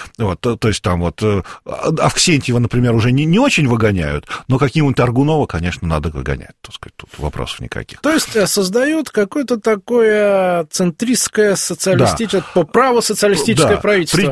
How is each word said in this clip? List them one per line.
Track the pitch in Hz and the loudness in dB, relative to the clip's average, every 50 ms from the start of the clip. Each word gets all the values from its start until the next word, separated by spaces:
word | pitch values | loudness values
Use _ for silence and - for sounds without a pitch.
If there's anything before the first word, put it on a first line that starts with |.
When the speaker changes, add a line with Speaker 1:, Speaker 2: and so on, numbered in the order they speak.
| - - - | -18 -14 -8
Speaker 1:
Вот, | - 120 98 87 - | -4 -4 -4 -4 -2
то, | - 120 113 | -4 -4 -2
то | 107 - 113 | -2 0 -2
есть | 98 - | -2 -2
там | - 101 90 85 | -2 -2 -2 -2
вот, | 87 85 78 - | -2 -4 -4 -2
э, | 110 107 104 95 85 - - - _ | -2 0 0 -2 -4 -6 -12 -18 _
а-, | - - - - - 160 - | -12 -10 -4 -2 -2 0 0
Авксентьева, | - - - - - - 170 139 - - 120 120 | 0 0 0 0 2 2 2 2 0 0 0 0
например, | 120 110 - 123 120 123 113 | 0 0 0 2 2 2 2
уже | 113 104 123 | 2 2 2
не, | 123 139 151 | 2 2 2
не | 156 165 | 2 2
очень | 214 269 285 - - 151 | 4 4 2 2 2 2
выгоняют, | 123 117 113 113 107 101 92 80 73 73 73 - - - - - | 2 2 2 2 2 2 0 -2 -2 -4 -6 -6 -8 -12 -10 -4
но | - 123 135 | -2 0 0
каким-нибудь | 143 127 - 160 151 139 123 - | 0 0 0 2 0 2 2 2
Аргунова, | 123 120 113 127 139 151 160 151 127 | 0 2 2 2 2 2 2 0 0
конечно, | - - 82 82 87 82 - - | -2 -4 -4 -4 -4 -4 -4 -4
надо | 82 80 78 73 85 | -2 -2 -2 -2 -4
выгонять, | 73 69 65 67 69 60 - - - _ | -6 -6 -6 -6 -6 -6 -8 -14 -20 _
так | - - - | -20 -20 -18
сказать, | - - - - | -18 -18 -20 -20
тут | - - - - | -20 -20 -20 -12
вопросов | - 69 73 - - 64 60 - - | -8 -8 -8 -6 -6 -8 -8 -10 -12
никаких. | 62 58 - 53 52 - - - | -12 -10 -10 -10 -12 -12 -10 -4
Speaker 2:
То | - 285 320 | -2 0 0
есть, | 302 - - - | 0 -2 -2 0
э, | 220 233 | 0 0
создают | - - 208 196 180 190 240 262 294 320 320 277 - | 0 0 0 -2 0 0 0 0 0 0 -2 -4 -2
какое-то | - 214 208 196 - 302 277 220 247 220 | -2 -2 -2 -2 -2 -4 -2 -2 -4 -2
такое | - 226 214 202 - - 240 240 226 220 208 208 208 202 196 196 185 180 180 175 165 151 | 0 0 -2 -2 -2 0 2 2 4 4 4 2 2 2 2 2 2 2 0 0 -2 -2
центристское, | - - 185 180 160 - 240 233 254 - - - - 214 208 208 190 | -2 -2 0 0 -2 -2 -2 0 0 0 -2 0 0 2 2 2 2
социалистическое, | - - - 180 - - 196 - - 131 107 - - 226 202 - 190 | 0 -2 -6 -6 -4 -2 0 2 2 2 2 2 0 -2 -2 -2 -2
Speaker 1:
Да. | 156 - - 190 | -2 0 0 0
Speaker 2:
по | 160 | 0
праву | - - 226 254 269 240 233 | 2 2 2 4 4 2 2
социалистическое | 214 - 214 - - 208 202 160 143 233 220 - 156 120 202 | 0 0 0 0 2 2 2 2 0 2 2 4 4 4 2
Speaker 1:
Да. | 185 | 2
Speaker 2:
правительство. | - 202 208 196 170 147 - 160 | 2 2 2 2 0 0 0 0
Speaker 1:
При-, | 196 143 | 0 2